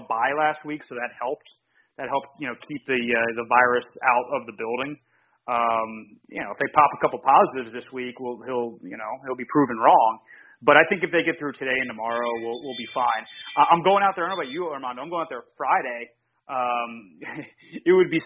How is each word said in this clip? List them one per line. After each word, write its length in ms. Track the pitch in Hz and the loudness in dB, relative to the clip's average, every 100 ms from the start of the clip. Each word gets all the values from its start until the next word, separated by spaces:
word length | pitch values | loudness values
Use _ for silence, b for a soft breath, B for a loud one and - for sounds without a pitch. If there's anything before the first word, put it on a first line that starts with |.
a 20 | 117 | -4
bye 240 | 113 127 147 | -2 0 2
last 300 | 151 147 147 | 0 0 -8
week, 160 | 151 | -12
so 80 | - 123 | -10 -10
that 160 | 117 - | -10 -6
helped. 300 | 123 147 - _ _ _ _ - | -8 -8 -12 _ _ _ _ -12
That 100 | 131 | -4
helped, 240 | 135 135 - | -4 -6 -10
you 80 | 135 | -10
know, 80 | 117 - | -10 -12
keep 160 | 147 - | -12 -4
the, 120 | 127 | -2
uh, 300 | 120 117 117 117 | 0 0 0 -4
the 80 | 113 | 2
virus 380 | 123 123 123 - - | 4 4 2 -2 -2
out 220 | 135 123 120 135 | 2 2 0 -6
of 100 | 117 | -8
the 80 | 104 | -10
building. 360 | 113 123 139 147 _ _ _ _ - | -6 -4 -6 -10 _ _ _ _ -4
Um, 720 | 120 117 113 110 110 110 _ _ | 0 0 0 -2 -8 -18 _ _
you 100 | - | -12
know, 80 | 110 | -10
if 60 | 104 | -6
they 80 | 139 151 | 0 4
pop 100 | 143 | 4
a 80 | - | 4
couple 180 | 151 123 | -2 0
positives 480 | 135 151 185 131 113 | 4 6 6 0 -8
this 160 | 120 - | -12 -12
week, 300 | 127 123 120 | -10 -10 -8
we'll, 160 | 123 117 | -10 -10
he'll, 320 | 117 127 120 117 | -6 -4 -4 -10
you 100 | 87 110 | -14 -12
know, 100 | 107 131 | -10 -10
he'll 140 | 135 127 | -8 -8
be 80 | 120 | -2
proven 320 | 151 131 113 | 0 0 4
wrong. 400 | 127 170 113 110 b b b b | 6 6 4 0 b b b b
But 160 | - 147 | 6 8
I 80 | 165 | 6
think 100 | 190 | 0
if 80 | 170 | 0
they 140 | 170 | 0
get 160 | 165 156 | 0 -4
through 160 | 147 - | -8 -6
today 180 | 135 | -4
and 140 | 131 127 | -2 -4
tomorrow, 400 | 110 113 117 120 117 | -6 -4 -2 -2 -4
we'll, 140 | 113 120 | -6 -8
we'll 160 | 139 127 | -8 -10
be 80 | 113 | -8
fine. 320 | 135 120 113 110 B B 143 | -2 0 0 -6 B B 2
Uh, 80 | 151 | 4
I'm 80 | 170 | 6
going 220 | 180 196 | 4 4
out 80 | 196 | 2
there. 120 | 185 170 | 0 -4
I 40 | |
don't 60 | 190 | -4
know 60 | |
about 80 | 139 | -6
you, 160 | 151 175 | -6 -8
Armando. 320 | 139 131 123 | -8 -10 -10
I'm 60 | 147 | -8
going 140 | 170 | -6
out 80 | 160 | -6
there 160 | 127 - _ | -10 -14 _
Friday. 560 | 139 180 131 120 120 _ _ _ - | 0 0 0 -8 -12 _ _ _ -8
Um, 720 | 131 123 123 117 117 98 80 - 156 | -4 -2 -2 -4 -10 -18 _ -14 -14
<laughs> 400 | - _ _ 165 170 | -16 _ _ -4 4
it 40 | 185 | 4
would 140 | 170 | 4
be 100 | 160 | 0